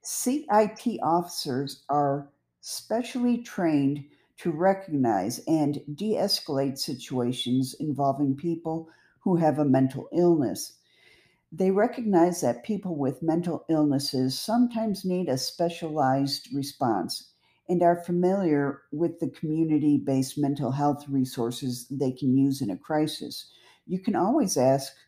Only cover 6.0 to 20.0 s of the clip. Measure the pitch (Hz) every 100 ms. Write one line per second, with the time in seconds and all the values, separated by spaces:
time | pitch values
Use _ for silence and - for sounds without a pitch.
6 | 214 208 208 - - 135 139 131 - 131
7 | - 127 120 127 120 127 131 - 151 135
8 | 139 135 143 135 170 165 160 160 165 _
9 | _ _ - 175 160 143 143 131 131 143
10 | - 165 175 165 120 - - _ _ _
11 | _ _ _ _ _ 160 190 190 233 240
12 | 220 190 175 175 127 120 - 202 185 156
13 | 135 135 165 165 175 156 - 156 151 139
14 | 135 131 127 131 - 233 247 226 220 190
15 | 185 180 180 131 - - 175 170 165 151
16 | 131 135 139 147 - 139 139 - 127 101
17 | 85 - - _ _ _ - 175 170 170
18 | 175 175 180 196 180 147 139 - _ 147
19 | 170 170 143 - 160 156 160 151 147 143